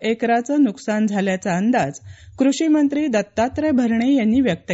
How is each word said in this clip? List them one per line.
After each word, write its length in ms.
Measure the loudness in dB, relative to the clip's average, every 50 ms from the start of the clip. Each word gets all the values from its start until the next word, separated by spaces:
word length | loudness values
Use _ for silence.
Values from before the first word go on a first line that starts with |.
| -4
एकराचं 640 | -4 -4 -2 0 0 0 0 0 0 2 2 2
नुकसान 420 | 2 0 -4 -6 -4 -2 0 0
झाल्याचा 500 | 0 0 0 0 -2 -2 -2 -2 -4 -2
अंदाज 440 | 0 0 0 0 0 0 -2 -4 -10 -16 -20 -20 -20 -20 -20 -4 0
कृषी 300 | 0 0 2 0 0 2
मंत्री 380 | 2 2 2 2 0 -2 -2
दत्तात्रय 640 | 0 0 -2 -2 -2 _ -2 -2 -2 -2 -2 -2 0
भरणे 440 | 0 0 0 0 0 0 2 2 2
यांनी 260 | 2 2 2 2 2
व्यक्त 320 | 2 2 0 -2 -4 -6